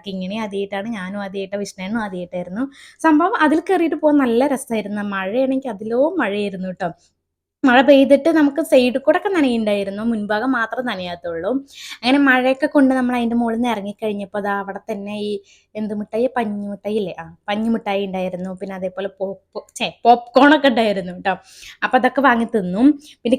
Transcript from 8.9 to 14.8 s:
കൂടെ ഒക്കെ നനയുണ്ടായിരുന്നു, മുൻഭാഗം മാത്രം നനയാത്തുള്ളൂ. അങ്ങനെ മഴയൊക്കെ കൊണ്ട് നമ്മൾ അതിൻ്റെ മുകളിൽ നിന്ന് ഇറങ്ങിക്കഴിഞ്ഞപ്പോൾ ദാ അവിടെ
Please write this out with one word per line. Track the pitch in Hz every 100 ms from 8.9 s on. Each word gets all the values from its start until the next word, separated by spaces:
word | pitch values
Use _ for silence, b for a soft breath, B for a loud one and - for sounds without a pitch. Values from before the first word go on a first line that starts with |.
| 254
കൂടെ | 302 349
ഒക്കെ | 403
നനയുണ്ടായിരുന്നു, | 370 262 233 208 202 196 196 233
മുൻഭാഗം | 226 208 214 254 247
മാത്രം | 220 240 247
നനയാത്തുള്ളൂ. | 190 180 175 175 165 185 269 277 B B B
അങ്ങനെ | 240 277 277
മഴയൊക്കെ | 254 254 262 294
കൊണ്ട് | 294 262
നമ്മൾ | 262 247 247
അതിൻ്റെ | 233 233
മുകളിൽ | 233 226
നിന്ന് | 247
ഇറങ്ങിക്കഴിഞ്ഞപ്പോൾ | 208 202 - 220 202 196 208 202
ദാ | 202
അവിടെ | 196 196